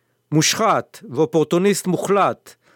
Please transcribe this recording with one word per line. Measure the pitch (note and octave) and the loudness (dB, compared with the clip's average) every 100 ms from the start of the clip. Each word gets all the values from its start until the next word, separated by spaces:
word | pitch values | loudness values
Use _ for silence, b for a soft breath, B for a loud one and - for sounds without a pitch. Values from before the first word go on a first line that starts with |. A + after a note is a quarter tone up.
| _ _ _ | _ _ _
מושחת | D3+ D3+ - G#3+ C#3+ - - A3+ | 0 0 0 0 0 -4 -14 -8
ואופורטוניסט | C3 D#3 E3 D3+ E3+ G3+ G3 F#3 | -2 0 0 0 0 0 0 -2
מוחלט, | E3 - G3 D#3 A2 - - b | -4 0 0 0 -2 -12 -20 b